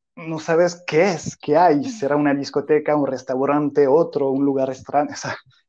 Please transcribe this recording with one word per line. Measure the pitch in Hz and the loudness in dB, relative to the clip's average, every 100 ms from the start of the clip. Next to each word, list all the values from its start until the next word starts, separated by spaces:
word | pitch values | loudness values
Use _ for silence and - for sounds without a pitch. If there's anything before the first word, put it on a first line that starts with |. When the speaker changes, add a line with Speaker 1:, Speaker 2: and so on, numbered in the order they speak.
| _ - | _ -16
Speaker 1:
no | 160 160 | -10 -8
sabes | 156 165 180 175 - | 0 2 2 0 -2
qué | 156 196 | 2 2
es, | 160 - - | 0 -8 -12
qué | - 147 | 0 4
hay. | 175 147 | 4 4
Speaker 2:
Ujú. | 131 | 0
Speaker 1:
¿Será | 120 135 147 | -6 -2 0
una | 147 | 0
discoteca, | 139 135 147 147 151 151 151 | 0 -2 -6 0 0 2 0
un | 135 | 0
restaurante, | 127 - 127 135 147 147 143 139 | -4 -6 -2 0 0 0 2 4
otro, | 147 165 143 135 | 4 2 -2 -2
un | 135 139 | 0 0
lugar | 135 131 | 0 -2
extraño? | 131 - 143 143 | -6 -2 -2 -2
<laughs> | |
O | - | -6
sea, | - - _ _ | -10 -12 _ _